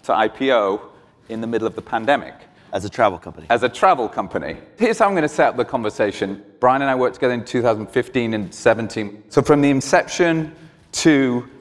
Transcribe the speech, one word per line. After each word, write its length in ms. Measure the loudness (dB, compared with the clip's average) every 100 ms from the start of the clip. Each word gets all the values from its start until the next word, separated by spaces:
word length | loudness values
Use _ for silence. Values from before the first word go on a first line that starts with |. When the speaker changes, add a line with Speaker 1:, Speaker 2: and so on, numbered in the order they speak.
Speaker 1:
to 120 | 0 0
I 140 | 0
P 220 | 0 0
O 300 | 2 2 -2 -8 -20 _ _ _
in 120 | -10
the 60 | -4
middle 200 | -4 -4
of 80 | -6
the 60 |
pandemic. 500 | -8 -4 0 -2 -2 -20 -20 _ _
Speaker 2:
As 120 | -8 -8
a 40 |
travel 300 | 2 2 2
company. 260 | -12 -18 -2
Speaker 1:
As 100 | 0
a 80 | 0
travel 400 | 2 2 4 0
company. 480 | -4 -6 -6 -6 -12 -16 -2
Here's 220 | -2 2
how 100 | 2
I'm 60 |
gonna 160 | 2 -2
set 200 | 0 0
up 80 | 0
the 60 |
conversation. 800 | -4 -4 -4 -2 -2 -2 -6 -8 -16 _
Brian 220 | 2 2
and 80 | 0
I 60 | 0
worked 180 | -2
together 220 | 0 -2 -2
in 100 | -4
two 160 | -2
thousand 240 | 0 0 -2
fifteen 480 | -4 -2 -4 -2
and 180 | -4 -6
seventeen. 680 | 0 2 2 -2 -6 -8 -12 -2
So 140 | 0
from 180 | 4 4
the 80 | 4
inception 880 | 2 2 0 0 0 0 0 -4 -12 -20 _ _
to 540 | 0 4 4 2 -2 -6 -20